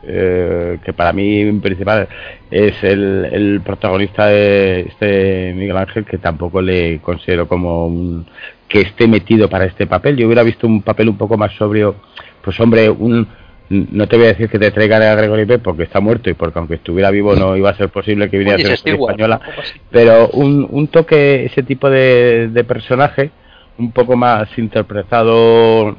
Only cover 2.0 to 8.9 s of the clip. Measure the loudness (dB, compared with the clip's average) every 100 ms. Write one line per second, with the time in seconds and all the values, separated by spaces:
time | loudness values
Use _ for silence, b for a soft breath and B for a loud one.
2 | -4 B B B -6 0 0 0 -2 0
3 | -2 -4 -4 -2 -2 -2 -4 -6 -4 -2
4 | -4 0 2 2 2 2 0 -2 -6 -6
5 | -2 0 0 -2 -6 -6 -4 -4 -4 -8
6 | -8 -6 -6 -6 -6 -4 -2 -2 -2 -4
7 | -8 -8 -4 -4 -2 -4 -2 -4 -4 -4
8 | -6 -8 -12 B B B _ 0 0